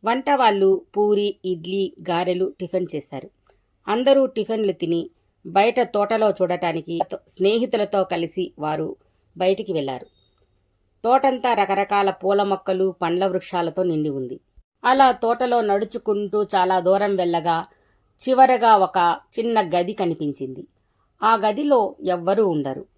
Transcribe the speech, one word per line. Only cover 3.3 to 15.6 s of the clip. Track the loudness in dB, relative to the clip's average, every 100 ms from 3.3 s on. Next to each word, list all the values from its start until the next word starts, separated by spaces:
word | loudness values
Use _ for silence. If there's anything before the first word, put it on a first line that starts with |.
| _ _ _ _ _ -4
అందరూ | 0 4 4 2
టిఫిన్లు | -2 -4 -2 -2
తిని | -2 -2 -4 -4 _ _ _ -4
బయట | 2 2 2
తోటలో | 0 0 -2 2 0
చూడటానికి | 2 -2 0 -2 -4 -6 -6 -6 -8 _
స్నేహితులతో | -2 0 2 0 -2 0 0
కలిసి | -2 -4 -6 -6 -8 -6
వారు | -6 -4 -6 -10 _ _ _ -4
బయటికి | -2 0 -4
వెళ్లారు. | -6 -6 -8 -14 _ _ _ _ _ _ _ _ _
తోటంతా | 0 2 2 0 -2
రకరకాల | 0 0 0 0 0 0
పూల | -2 0 0
మొక్కలు, | 0 -2 -2 -2 -2 -2
పండ్ల | -4 0 0
వృక్షాలతో | -2 -4 -4 -4 -2
నిండి | -2 0 -2
ఉంది. | -4 -8 -12 _ _ _ _
అలా | 0 4 4
తోటలో | 4 -2 0 0 0